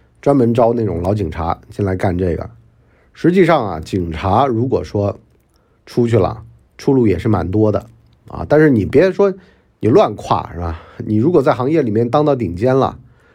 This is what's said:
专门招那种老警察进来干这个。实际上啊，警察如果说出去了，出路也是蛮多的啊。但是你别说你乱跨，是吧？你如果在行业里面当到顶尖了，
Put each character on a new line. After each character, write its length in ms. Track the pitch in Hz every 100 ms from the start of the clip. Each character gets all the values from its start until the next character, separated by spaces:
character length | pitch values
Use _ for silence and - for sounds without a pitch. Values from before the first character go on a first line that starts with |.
| _ _
专 140 | 143
门 180 | 139 117
招 200 | 120 117
那 120 | 120
种 180 | 104 85
老 100 | 90
警 160 | 104 98
察 300 | 85 82 - -
进 160 | -
来 100 | 98
干 220 | 95 98 87
这 180 | 90
个。 140 | 80 82 - _ _ _ _ _
实 180 | - 165
际 140 | 190
上 180 | 165 156
啊， 160 | 104 80
警 300 | - 98 82
察 360 | 78 95 110 139
如 180 | 113 123
果 160 | 87
说 360 | 87 104 101 - _ _ _ _ _ _
出 220 | - - 120
去 100 | 113
了， 260 | 82 - - - _ -
出 160 | -
路 120 | 135
也 140 | 110 85
是 80 | 113
蛮 220 | 95 85
多 200 | 107 107
的 140 | 98 - - _ _ -
啊。 160 | - -
但 120 | 151
是 100 | 156
你 160 | 117
别 260 | 87 139 185
说 200 | 185 202 190 - _ _ -
你 80 | 104
乱 260 | 175 151
跨， 340 | 98 - 98 -
是 60 | 85
吧？ 220 | 85 82 - -
你 120 | - 107
如 140 | 143
果 120 | 170
在 100 | 147
行 160 | 117 131
业 120 | 160
里 100 | 123
面 180 | 107 120
当 140 | 143
到 100 | 151
顶 220 | 135 95
尖 180 | 87 123
了， 240 | 131 117 - - _ _